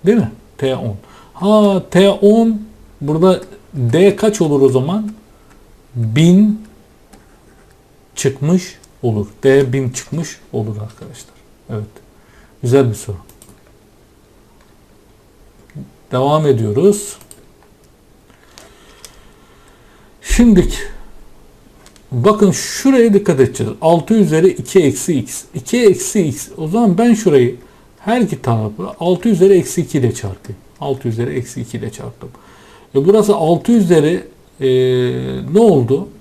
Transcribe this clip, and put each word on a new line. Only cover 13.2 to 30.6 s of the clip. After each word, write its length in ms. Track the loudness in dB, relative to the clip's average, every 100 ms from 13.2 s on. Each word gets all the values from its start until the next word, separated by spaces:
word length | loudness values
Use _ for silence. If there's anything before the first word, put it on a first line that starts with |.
| -16 _ -20 _ _ _ _ _ _ _ _ _ _ _ _ _ _ _ _ _ _ _ _ _ _ -20 -20 _ _
Devam 360 | -4 -2 0 0
ediyoruz. 680 | 0 0 2 2 0 -6 -18 -20 -20 -20 _ _ _ _ _ _ _ _ _ _ -20 -20 _ -20 _ -20 -20 -20 _ _ _ _ _ _ _ _ _
Şimdi 460 | -4 2 4 4 2 -4 -10 -16 -20 -20 -20 -20 -20 _ _ _ -20 _ _
bakın 400 | 0 2 4 2
şuraya 640 | 0 -8 -4 0 2 4
dikkat 260 | 2 0 0
edeceğiz. 340 | 0 0 -8 -4
Altı 320 | 0 0 2
üzeri 360 | 0 2 4 2
iki 300 | 0 0 2
eksi 400 | 2 -2 -4 -4
x. 240 | -4 -12 -14
İki 320 | -16 -4 2 2
eksi 420 | 2 -2 -2 -2
x. 220 | -4 -12 -12
O 100 | -6
zaman 300 | 0 0 2
ben 160 | 2
şurayı 420 | 2 4 2 2 -2 -20 _ _ _
her 220 | -4 -2
iki 200 | -2 -4
tarafı 460 | -4 -2 -4 -8 -14 -6
altı 300 | -2 0 0
üzeri 240 | 2 4
eksi 280 | 4 2 -6
iki 160 | -4 -2
ile 160 | -2
çarpayım. 480 | -4 -10 -12 -18 -20